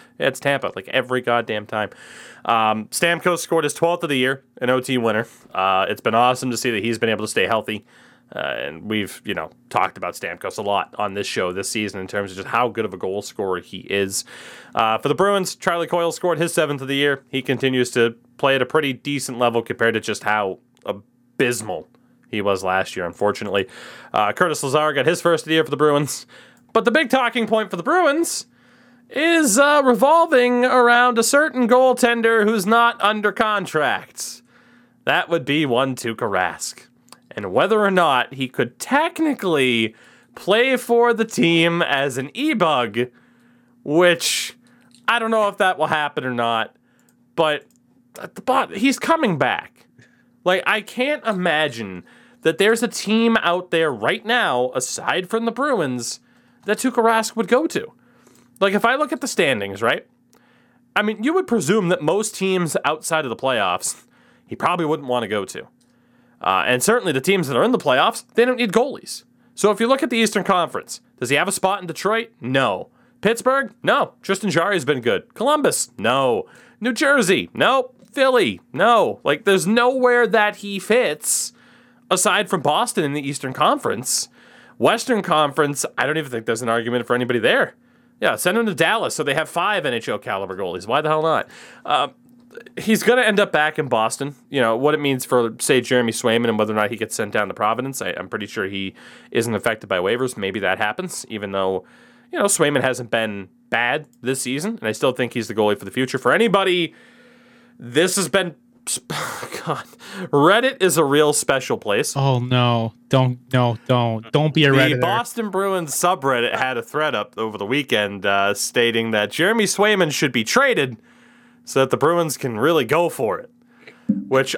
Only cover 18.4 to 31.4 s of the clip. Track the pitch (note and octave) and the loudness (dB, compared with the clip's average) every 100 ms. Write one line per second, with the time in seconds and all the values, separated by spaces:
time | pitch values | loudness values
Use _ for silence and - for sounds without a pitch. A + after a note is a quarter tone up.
18.4 | C3+ C3+ C3 D#3 C#3+ B2 D3 C#3+ C3+ A#2+ | 0 0 0 -2 -2 -4 -6 -6 -6 -2
19.4 | A#2+ A#2 - A#2 A#2 A2 A2 G2+ G#2 G#2+ | 0 0 -2 0 0 0 -2 -4 -2 0
20.4 | F#2+ F2+ _ _ - G2+ - _ _ - | -2 -6 _ _ -10 -10 -12 _ _ -2
21.4 | B2 A2 G#2+ E2 - _ _ _ _ G#2+ | -2 -2 -6 -10 -12 _ _ _ _ -2
22.4 | G2+ F#2+ F#2+ F#2 F#2 F#2+ E2+ - G#2 G2 | 0 0 0 0 -2 -6 -8 -2 -2 0
23.4 | G#2 G2 F#2+ - - - - G#2+ G#2 - | -2 -4 -4 -10 -20 -20 -4 0 0 0
24.4 | F3+ C#3+ C#3 D3+ D3+ C#3 C3 E3+ F3 D#3+ | -2 -2 0 0 2 0 0 2 2 0
25.4 | D#3 D#3+ D#3 C#3 D3+ C#3+ C#3+ - - - | 0 0 0 2 2 2 0 -6 -14 -20
26.4 | - _ _ A3+ G3+ D4+ C4 C4 A#3+ B3 | -20 _ _ 0 2 2 2 0 0 -2
27.4 | G3 A3 G#3 F3 E3+ F4+ D#4 D4+ E4+ - | 0 0 -2 -4 0 2 2 2 -2 -6
28.4 | - _ _ _ _ _ - C4+ E4 E4 | -10 _ _ _ _ _ -10 -2 2 4
29.4 | C#4+ G#3+ C#4+ D4 C4 G#3+ C#4 E4 E4 C4 | 4 4 4 4 4 4 6 6 6 4
30.4 | B3 B3 B3 B3+ A#3+ A#3+ B3 A#3 A3 C#4+ | 4 2 4 4 6 6 4 2 2 2